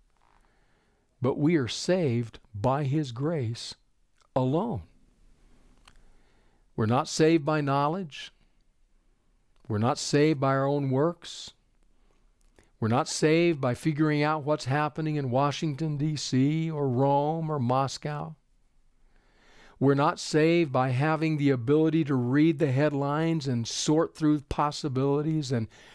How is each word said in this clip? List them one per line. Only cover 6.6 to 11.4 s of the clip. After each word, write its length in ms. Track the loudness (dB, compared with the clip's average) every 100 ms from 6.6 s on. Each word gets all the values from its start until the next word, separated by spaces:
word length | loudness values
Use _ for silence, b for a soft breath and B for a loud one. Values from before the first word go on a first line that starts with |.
| b -4
We're 100 | 0
not 220 | 0 -2
saved 360 | 2 4 4
by 180 | 2 -2
knowledge. 680 | 0 0 0 -2 -8 -14 -18 -20 _ _ _ _ _ _ _ _ _ _ _ _ -4
We're 100 | 0
not 180 | 0 0
saved 420 | 0 2 4 2
by 100 | 0
our 180 | 0 0
own 240 | 0 0
works. 640 | 2 0 -2 -10 -16